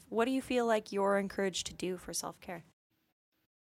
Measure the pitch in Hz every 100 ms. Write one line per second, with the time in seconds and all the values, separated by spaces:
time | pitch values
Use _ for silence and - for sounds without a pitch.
0 | - 208 240 262 - 247 233 214 214 196
1 | 196 202 196 - 196 170 - - 180 180
2 | - 170 - - - 170 - _ _ _
3 | _ _ _ _ _ _